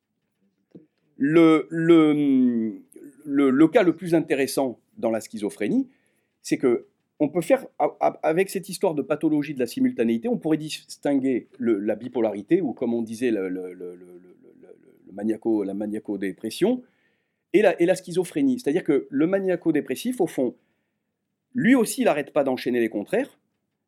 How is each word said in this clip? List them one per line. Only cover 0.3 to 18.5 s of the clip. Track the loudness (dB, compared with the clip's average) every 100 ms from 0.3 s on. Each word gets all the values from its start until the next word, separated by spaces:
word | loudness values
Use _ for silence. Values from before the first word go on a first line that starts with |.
| _ _ _ _ -20 _ _ _ -4
le, | 2 6 6 6 2
le, | 0 6 6 6 4 4 4 4 2 -2 -6 -16 -20 -20 -16 -4
le, | 2 4
le | 6 6
cas | 6
le | 2
plus | 0 0
intéressant | 0 0 0 0 -2 -2 -6 _ -6
dans | -4
la | -4
schizophrénie, | -6 -6 -6 -4 -2 -2 -4 _ _ _ _ _
c'est | -6 0
que | 0 0 -4 _ _ -4
on | -4
peut | -2
faire, | 0 0 -2 -4
a-, | -4 -2
a-, | -4 -2
avec | -2 0 -2
cette | -4 -10
histoire | -4 -2
de | -2
pathologie | -4 -2 0 -2 -4
de | -4
la | -4
simultanéité, | 0 -2 0 0 0 -2
on | -4
pourrait | -2 -4
distinguer | -4 -12 -16 -8 -2 0 0 -2 -6 -4
le, | -2 0
la | -2
bipolarité, | -6 -6 -2 -2 -2 -2 0
ou | 0
comme | -4 -4
on | -4
disait, | -4 -4 -2
le, | -2 -4
le, | -8 -10
le, | -14 -16
le, | -16
le, | -20 -20 -20 -20 -20 -20
le, | -20 -20 -20 _ -18
le |
maniaco-, | -6 -4 -2 0 0
la | -2
maniaco-dépression, | -6 -6 -8 -8 -6 -6 -8 -8 -2 -2 -2 -8 _ _ _ _ _ _
et | 2
la, | 2 2
et |
la | 0 0
schizophrénie. | -2 -4 -2 0 0